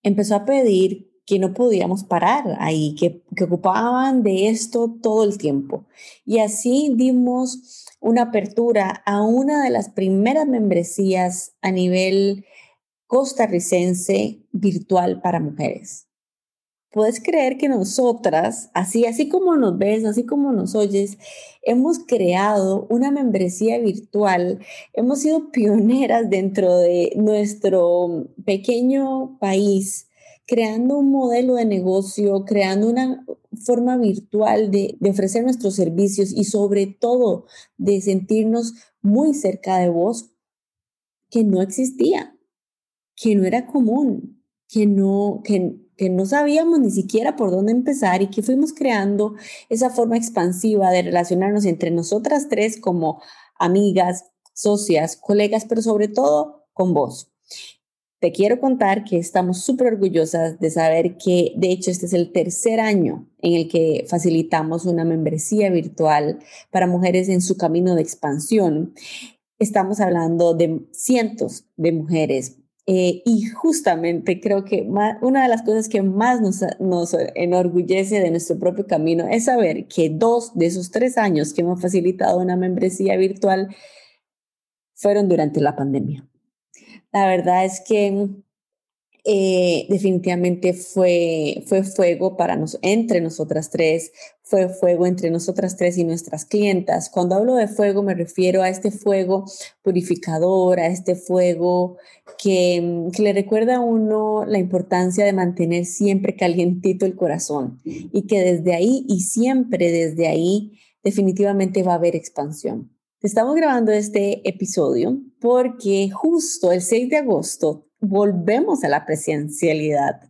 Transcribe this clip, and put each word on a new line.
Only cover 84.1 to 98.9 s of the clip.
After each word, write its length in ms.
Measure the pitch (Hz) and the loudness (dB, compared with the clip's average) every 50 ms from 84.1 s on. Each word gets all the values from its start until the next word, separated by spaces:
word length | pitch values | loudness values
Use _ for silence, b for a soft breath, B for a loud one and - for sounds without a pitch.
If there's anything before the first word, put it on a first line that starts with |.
| B B B _ _ _ _ _ _ _ _ _ _ _ _ _ _ | B B B _ _ _ _ _ _ _ _ _ _ _ _ _ _
fueron 340 | - - 202 202 208 202 | -2 0 2 2 2 2
durante 340 | 185 175 160 151 147 147 156 | 2 2 2 2 0 0 0
la 140 | 143 143 - | 0 0 0
pandemia. 520 | - 139 139 131 135 - - 147 - - _ _ _ _ _ _ _ _ _ B B B B 220 214 B _ | -2 -4 -2 -2 -2 -2 -4 -8 -10 -14 _ _ _ _ _ _ _ _ _ B B B B -20 -20 B _
La 140 | - 202 196 | 0 0 2
verdad 400 | 190 185 180 175 180 180 185 190 | 2 2 2 2 2 2 2 2
es 160 | 190 190 - | 0 -4 -8
que, 480 | - - 226 208 202 202 196 196 202 196 196 - _ _ _ _ _ _ _ _ _ _ _ _ _ _ _ _ _ | -2 0 0 2 2 0 0 -2 -4 -4 -6 -12 _ _ _ _ _ _ _ _ _ _ _ _ _ _ _ _ _
eh, 600 | - 208 196 190 190 185 180 180 180 170 147 - - | 0 0 2 2 2 2 2 2 2 0 0 0 -2
definitivamente 840 | 202 180 202 190 185 180 180 190 180 175 180 180 175 180 185 180 180 | -2 0 2 0 0 0 0 -2 0 0 0 0 0 0 0 -2 -2
fue, 880 | 180 - - - 190 185 180 175 175 170 165 165 160 151 143 - - - | -2 -8 -6 0 2 2 4 4 2 2 0 0 -2 -2 -4 -4 -6 -2
fue 180 | - 190 190 196 | 0 0 0 0
fuego 540 | 190 190 - 185 175 175 170 180 190 190 | -2 0 2 2 2 2 0 -2 -4 -2
para 180 | - 170 175 170 | -2 -2 -2 0
nos-, 220 | 151 156 156 - - - | -2 -4 -6 -6 -4 0
entre 380 | 185 208 226 226 226 214 175 | 0 2 2 0 0 0 0
nosotras 500 | 165 165 160 - 151 156 156 156 160 - | 0 -2 -4 -6 -6 -4 -4 -6 -6 -6
tres, 400 | - 170 165 160 160 165 165 - B B B B B B _ | -2 0 2 2 2 0 -4 -10 B B B B B B _
fue 260 | - - 190 185 180 | 0 0 2 2 0
fuego 380 | 185 185 190 180 175 170 180 | -2 0 2 2 2 2 2
entre 240 | 180 185 180 180 165 | 0 0 0 -2 -2
nosotras 440 | 165 170 175 190 185 - 190 180 185 | -2 -2 -4 -4 -4 -2 -4 -4 -4
tres 220 | - 180 175 180 | -2 -2 0 0
y 60 | 180 170 | 0 -2
nuestras 420 | 165 165 165 - - - 156 - | -2 -2 -6 -6 -10 -12 -12 -8
clientas. 640 | _ - 208 208 202 190 180 180 - 175 175 165 - | _ -2 0 2 2 0 0 0 0 -2 -2 -4 -4
Cuando 240 | - 180 180 175 185 | -2 -2 0 2 2
hablo 220 | 196 214 247 254 | 2 2 2 2
de 120 | 247 214 | 2 0
fuego, 360 | 208 214 - 208 202 196 202 202 | 0 0 0 0 2 2 0 0
me 100 | 196 185 | -2 -2
refiero 480 | 175 170 160 - - 185 180 180 190 | -2 -4 -6 -2 0 0 2 2 2
a 80 | 185 185 | 0 0
este 220 | 185 190 - 208 | -2 -2 -4 -4